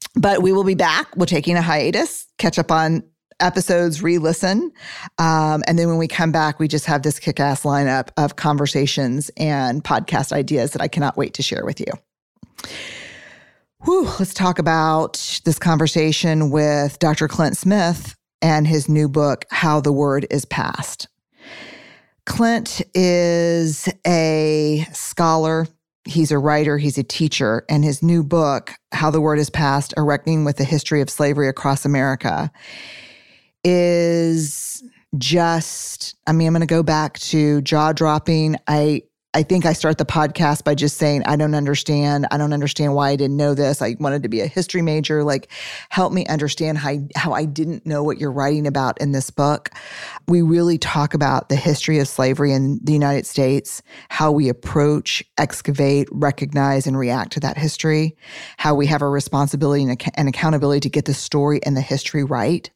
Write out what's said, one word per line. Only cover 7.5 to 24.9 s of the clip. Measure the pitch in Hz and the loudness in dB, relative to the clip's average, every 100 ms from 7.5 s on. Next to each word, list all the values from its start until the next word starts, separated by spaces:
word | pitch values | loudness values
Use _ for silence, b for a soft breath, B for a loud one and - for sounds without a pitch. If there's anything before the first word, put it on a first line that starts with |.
| 135 | 0
lineup | 151 139 139 131 127 - | -2 0 0 0 -2 -2
of | 147 - | -2 0
conversations | 151 147 143 147 139 - 131 131 147 - | -2 0 0 0 0 0 -2 -4 -6 -4
and | 156 143 131 131 | -2 -2 -2 -4
podcast | - 120 - 117 - | -2 -2 0 -4 -2
ideas | 147 131 147 120 | -4 -2 -2 -2
that | 160 | -4
I | - | -4
cannot | - 143 - | -2 -2 -2
wait | 131 | -4
to | - | -4
share | - - | -6 -4
with | - 151 | -6 -6
you. | - - _ _ _ _ - - B B B B B B B B B B B _ | -8 -10 _ _ _ _ -20 -20 B B B B B B B B B B B _
Whew, | - 370 294 - | 0 2 0 -2
let's | 190 | -4
talk | - 185 175 | 0 0 2
about | 165 160 160 160 156 - - - | 2 2 2 2 0 -4 -8 -4
this | - 156 | -2 0
conversation | 175 160 160 170 156 151 170 156 151 | 2 2 2 2 2 2 0 2 2
with | 151 151 147 143 - | 2 2 2 -2 0
Doctor | 165 151 151 | 0 2 0
Clint | - 156 - | 0 0 0
Smith | 185 208 170 175 - - _ _ | 2 2 2 -2 -8 -16 _ _
and | 160 156 151 | 2 2 2
his | 156 143 | 2 2
new | 151 151 | 2 2
book, | 143 147 131 - | 2 0 0 -4
How | - 165 151 | -2 2 2
the | 139 | 2
Word | 143 143 139 - | 0 0 0 -2
is | 143 | -4
Passed. | - - 104 - - - - _ _ B B B B B B B B B - | -4 -4 -4 -6 -10 -12 -16 _ _ B B B B B B B B B -8
Clint | - 233 233 226 - - | 0 2 2 -2 -6 -4
is | 185 180 175 175 170 170 170 160 151 - - 170 | 2 2 4 2 2 2 2 0 -2 -4 -4 0
a | 170 160 156 156 151 151 151 160 | 2 2 2 2 2 2 0 -2